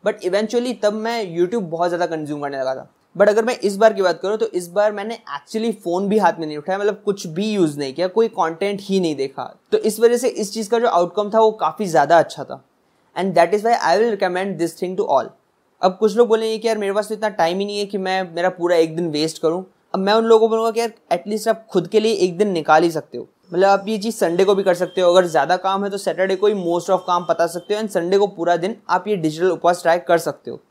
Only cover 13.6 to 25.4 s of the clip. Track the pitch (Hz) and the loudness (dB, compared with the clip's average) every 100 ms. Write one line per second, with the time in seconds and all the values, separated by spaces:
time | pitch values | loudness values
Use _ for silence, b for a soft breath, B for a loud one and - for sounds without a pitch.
13.6 | 220 233 - 180 233 202 190 180 196 165 | 0 0 2 2 2 0 -2 -2 -6 -4
14.6 | 165 - 180 185 - 135 113 _ _ _ | -6 -4 -6 -4 0 0 0 _ _ _
15.6 | _ _ 185 185 214 202 240 220 220 220 | _ _ -2 2 0 2 2 2 0 -4
16.6 | 226 214 202 196 202 214 214 202 165 185 | -2 -2 -2 -2 -4 -4 -6 0 -2 0
17.6 | 202 208 202 202 190 190 185 165 180 180 | -4 -6 -6 -4 -2 -4 -4 -2 -2 0
18.6 | 175 175 165 160 175 147 156 - 160 175 | 2 4 2 0 -2 -2 -2 -2 -2 -2
19.6 | 190 _ _ 196 190 220 226 220 220 220 | -8 _ _ -2 2 2 6 6 6 2
20.6 | 226 220 233 214 _ 175 202 214 226 220 | 0 -2 -6 -8 _ -4 -2 -4 -2 -4
21.6 | - 185 165 220 220 226 180 170 208 175 | -2 -4 2 2 2 2 0 0 0 0
22.6 | 147 156 170 156 - 120 - _ _ 175 | 4 4 4 -2 -8 -14 -14 _ _ 2
23.6 | 196 196 196 220 214 220 180 175 190 196 | 4 4 0 -4 -6 -2 0 2 2 4
24.6 | 190 175 180 185 175 180 175 156 | 2 0 -2 2 6 6 4 0